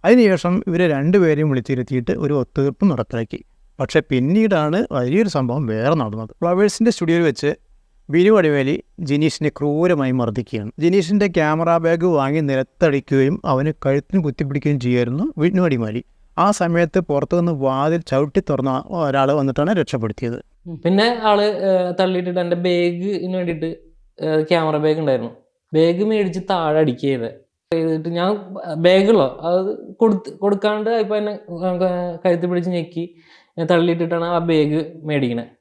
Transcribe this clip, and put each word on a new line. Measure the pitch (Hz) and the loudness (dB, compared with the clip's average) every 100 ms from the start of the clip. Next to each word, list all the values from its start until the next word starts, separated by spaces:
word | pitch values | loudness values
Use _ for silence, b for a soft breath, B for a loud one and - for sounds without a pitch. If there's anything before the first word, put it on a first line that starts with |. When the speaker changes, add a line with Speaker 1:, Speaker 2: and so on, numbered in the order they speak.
Speaker 1:
അതിനുശേഷം | 170 247 214 180 175 180 - | 6 6 6 4 0 0 0
ഇവരെ | 170 180 | 0 2
രണ്ടുപേരെയും | 143 147 196 170 147 151 | 2 2 4 4 2 2
വിളിച്ചിരുത്തിയിട്ട് | 131 113 131 123 127 120 | 0 -2 -4 -2 -4 -2
ഒരു | - 143 | -2 -2
ഒത്തുതീർപ്പ് | 143 123 - 139 131 202 | -2 -2 -2 -2 2 0
നടപ്പിലാക്കി. | 131 107 120 113 - - _ _ - | 0 -4 -6 -6 -10 -16 _ _ -8
പക്ഷേ | 131 160 | -2 -2
പിന്നീടാണ് | 147 131 131 196 220 180 151 175 - | 0 0 2 2 2 2 0 -2 -2
വലിയൊരു | 139 123 170 214 | -2 0 0 0
സംഭവം | 156 127 127 127 | 0 -2 -2 -2
വേറെ | 110 123 160 | -2 0 0
നടന്നത്. | 113 107 110 | -2 -6 -12
ഫ്ലവേഴ്സിൻ്റെ | - 170 180 208 - 226 | -6 -2 2 0 2 0
സ്റ്റുഡിയോയിൽ | - 165 170 | 0 0 2
വെച്ച് | 165 127 147 147 _ _ _ _ - | 2 0 -4 -4 _ _ _ _ -2
ബിനു | 156 185 | 2 6
അടിമാലി | 214 160 143 135 151 - - | 6 4 2 0 -2 -6 -12
ജിനീഷിനെ | 151 143 151 - 151 | -2 0 0 0 -4
ക്രൂരമായി | - 147 147 175 165 131 | -2 -4 0 0 2 0
മർദ്ദിക്കുകയാണ്. | 127 117 104 113 113 104 - | 0 -2 -4 -6 -8 -8 -2
ജിനീഷിൻ്റെ | 165 190 165 208 202 | 2 2 2 0 2
ക്യാമറ | 170 151 156 165 170 | 0 0 0 2 2
ബാഗ് | 165 170 180 | 2 2 2
വാങ്ങി | 156 135 151 | 2 2 0
നിലത്തടിക്കുകയും | 147 135 131 _ 165 139 - 135 135 180 - | 0 -2 -4 _ 2 2 0 2 2 0 -2
അവന് | 131 147 151 139 | 0 -2 -4 -2
കഴുത്തിന് | 139 - 190 | -2 0 -2
കുത്തിപ്പിടിക്കുകയും | 151 127 139 143 147 147 | -2 -4 -4 -2 0 0
ചെയ്യുമായിരുന്നു | 120 123 117 135 262 269 | 0 0 0 -2 -4 0
ബിനു | 160 185 | 0 2
അടിമാലി. | 180 131 110 110 - _ _ - | 0 0 -4 -6 -10 _ _ -2
ആ | 185 | 0
സമയത്ത് | 208 170 170 170 185 | 0 0 2 2 0
പുറത്തുനിന്ന് | 175 143 135 175 170 | 0 -2 0 0 0
വാതിൽ | 151 135 131 147 170 | 0 -2 0 0 -2
ചവിട്ടി | - 135 147 196 | -2 -2 0 -2
തുറന്ന | - 139 135 131 - | -2 -2 -2 -4 -6
ഒരാൾ | 180 147 139 135 | -4 -2 2 2
വന്നിട്ടാണ് | 147 135 131 147 190 | 2 0 0 0 0
രക്ഷപ്പെടുത്തിയത്. | 143 127 110 107 120 120 - _ 175 160 | -2 -2 -4 -6 -8 -8 -14 _ -16 -4
Speaker 2:
പിന്നെ | 170 196 226 240 | 0 2 2 0
ആള്, | 220 208 | 2 4
ഏഹ്, | 208 202 190 185 180 180 | 2 0 0 2 0 0
തള്ളിയിട്ടിട്ട് | 185 185 180 180 | 0 0 -2 -2
എൻ്റെ | 175 175 | -2 0
ബാഗിന് | 180 175 175 175 190 196 180 185 | 0 2 0 -2 -4 -4 -4 -4
വേണ്ടിയിട്ട്, | 175 165 160 165 - _ _ - | -4 -4 -6 -8 -16 _ _ -8
ഏഹ്, | 156 156 | -2 0
ക്യാമറ | 156 175 160 151 | 2 0 2 0
ബാഗ് | 156 156 | 0 0
ഉണ്ടായിരുന്നു, | 151 127 113 - _ _ _ | 0 0 -2 -12 _ _ _
ബാഗ് | 156 165 175 | 2 2 2
മേടിച്ച് | 208 220 190 175 185 | 0 0 -2 -4 -4
താഴെ | 190 160 156 | -2 0 2
അടിക്കുക | 156 123 143 | 0 0 -4
ചെയ്തത്. | 131 113 - _ _ _ | -4 -6 -12 _ _ _
ചെയ്തിട്ട് | 165 160 160 160 | -2 -2 -2 -4
ഞാൻ | 170 180 208 202 190 175 156 | -2 -2 -2 -6 -14 -10 0
ബാഗുള്ളോ | 170 190 196 220 135 - | 4 4 6 4 2 -2
അത് | 165 180 190 220 - | -2 -2 -2 -8 -12
കൊടുത്ത്, | - 226 196 - | 0 2 2 -4
കൊടുക്കാണ്ട് | - 202 202 214 214 214 | -4 -2 0 -2 -2 -2
ഇപ്പം | 233 208 214 | -2 -2 -2
എന്നെ, | 208 | -4
ഏഹ്, | 208 - 170 185 180 185 180 180 165 185 | -8 -12 -6 -4 -2 -2 -2 -6 -4 0
കഴുത്ത് | 170 175 | 0 0
പിടിച്ച് | 180 175 | -2 -2
ഞെക്കി, | 175 160 165 170 b b b b - | -4 -6 -8 -10 b b b b -8
ഏഹ്, | 165 | 0
തള്ളിയിട്ടിട്ടാണ് | 175 170 165 165 170 170 | 2 2 0 -2 -2 -2
ആ | 175 | -2
ബാഗ് | 170 160 151 151 156 - | 2 2 2 0 -4 -10
മേടിക്കണേ. | 151 147 127 117 117 _ | -4 -2 -2 -4 -8 _